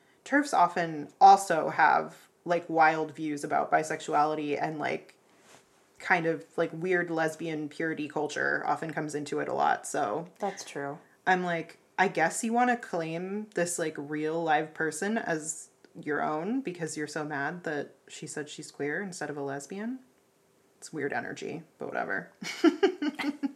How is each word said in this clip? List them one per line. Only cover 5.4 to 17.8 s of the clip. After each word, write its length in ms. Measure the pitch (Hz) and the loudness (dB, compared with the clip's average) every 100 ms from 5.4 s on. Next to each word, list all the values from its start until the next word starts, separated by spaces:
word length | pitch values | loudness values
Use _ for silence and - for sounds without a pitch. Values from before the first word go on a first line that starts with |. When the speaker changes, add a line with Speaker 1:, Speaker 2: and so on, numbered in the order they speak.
| - - _ _ _ - | -20 -20 _ _ _ -14
Speaker 1:
kind 260 | - 180 | 0 2
of, 220 | 160 156 - - | 2 -2 -4 -2
like, 140 | 165 | -2
weird 380 | 165 185 175 170 | -2 0 2 2
lesbian 580 | 160 160 160 165 156 151 | 0 -2 -2 -6 -4 -6
purity 400 | - 165 151 147 | -4 -4 -2 -4
culture 540 | 151 147 127 139 147 - | -4 -4 -2 0 0 0
often 240 | 143 160 | -2 -2
comes 240 | 151 151 | -6 -4
into 260 | 147 147 151 | -6 -4 -4
it 80 | 139 | -2
a 40 | |
lot, 340 | 139 147 - - | 2 2 2 -2
so. 420 | 147 120 120 175 - | -4 -2 -4 -6 -8
Speaker 2:
That's 260 | 196 - | -8 -6
true. 320 | - 147 139 147 - _ 180 | -10 -8 -8 -10 -16 _ 0
Speaker 1:
I'm 180 | 185 | 2
like, 320 | 180 170 160 - _ - | 2 -4 -6 -16 _ 0
I 100 | 185 | 2
guess 340 | 165 165 - | 4 0 0
you 120 | 226 | -2
wanna 240 | 233 247 240 | 2 2 2
claim 680 | - 175 160 165 185 208 214 | -2 -6 -4 -6 -6 -6 -6
this, 240 | - 175 175 | -2 -2 -2
like, 160 | 156 156 | -4 -4
real 440 | 143 151 156 165 | -6 -4 -2 -2
live 300 | 165 151 156 | 2 2 0
person 460 | - 160 156 202 226 | -2 -4 -2 -2 -2
as 500 | - 156 156 - - _ _ 175 | -2 -4 -4 -10 -14 _ _ -12
your 220 | 156 147 | -4 -2
own 400 | 156 156 185 262 | 0 -2 -2 -4
because 340 | 262 170 156 156 | -4 -6 -6 -6
you're 100 | 151 | -6
so 160 | 160 | -6
mad 420 | 147 143 143 175 | -6 -4 -4 -4
that 260 | 170 147 | -6 -6